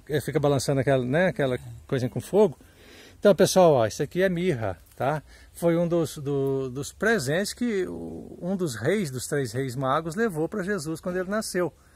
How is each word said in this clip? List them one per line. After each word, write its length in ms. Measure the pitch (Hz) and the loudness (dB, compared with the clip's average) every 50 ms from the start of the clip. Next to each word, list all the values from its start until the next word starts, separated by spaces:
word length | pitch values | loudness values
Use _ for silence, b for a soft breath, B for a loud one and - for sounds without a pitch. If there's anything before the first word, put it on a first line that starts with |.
| - - | -8 -4
ele 140 | 151 147 | -4 -4
fica 180 | - - 131 151 | -2 -2 0 2
balançando 420 | 139 143 143 135 - - 143 135 | 2 2 2 2 2 2 0 2
aquela, 240 | 123 143 135 131 123 | 2 4 2 2 2
né, 220 | 123 135 165 185 180 | 0 0 2 2 2
aquela 320 | - - 143 131 123 123 135 123 117 - - | 0 0 0 0 0 -2 -6 -10 -16 -18 -8
coisinha 240 | - 139 131 123 123 | -4 -2 -2 -2 -2
com 100 | - 131 | -4 -6
fogo. 380 | - - - 196 214 180 131 b b b b b b b b b b b b b | -6 0 4 4 4 4 2 b b b b b b b b b b b b b
Então, 160 | - 208 190 | 4 4 6
pessoal, 380 | - 196 - - 190 180 165 147 | 6 4 4 6 6 8 8 8
ó, 120 | 127 113 | 6 4
isso 160 | 104 - - | 2 0 -2
aqui 220 | 151 - - 170 190 | -6 -4 -2 0 0
é 60 | 196 | 0
mirra, 460 | 180 165 175 185 151 117 110 98 87 - - _ - | 0 0 -2 -2 -2 -2 -2 -4 -6 -8 -12 _ -8
tá? 260 | - 120 135 151 147 b b b b b b - | -4 -2 -2 -2 -2 b b b b b b -8
Foi 240 | - 175 170 165 170 | -2 0 2 2 2
um 100 | 175 165 | 2 2
dos, 300 | 170 170 160 - - 156 | 0 0 0 -2 -4 -6
do, 520 | 139 139 143 139 135 139 135 135 135 131 | -6 -2 -2 0 0 0 0 -2 -2 -4
dos 200 | 123 139 135 - | -6 -8 -10 -10
presentes 640 | - - 190 220 233 202 127 127 151 180 208 - - | -6 -2 0 0 0 0 0 0 0 -2 -2 -4 -4
que 320 | - 240 240 214 190 180 | -4 -4 -2 -2 -2 -4
o, 500 | 175 175 170 170 165 165 165 - - - - | -4 -6 -10 -10 -10 -12 -12 -14 -14 -14 -10
um 140 | 170 175 196 | -6 -4 -2
dos 200 | 180 180 156 117 | -2 -2 -4 -4
reis, 360 | 104 113 143 190 220 190 143 | -2 -2 0 0 0 -2 -4
dos 160 | 127 123 - - | -6 -8 -6 -4
três 240 | 156 143 135 117 107 | -2 -2 -2 -2 -4
reis 220 | 127 139 131 113 | -4 -6 -4 -4
magos, 400 | 135 135 131 135 156 165 170 156 | -4 0 0 0 0 0 -2 -2
levou 340 | 202 233 226 165 151 160 165 | -2 -2 -2 -2 -2 -4 -4
pra 140 | - 214 175 | -4 -4 -4
Jesus 360 | 190 208 180 139 156 160 156 | -4 -4 -4 -4 -6 -8 -6
quando 160 | - 180 180 185 | -6 -4 -4 -4
ele 120 | 185 185 | -4 -2
nasceu, 420 | 202 220 214 - - 185 175 - b b b b b | -4 -4 -4 -2 -2 0 0 -2 b b b b b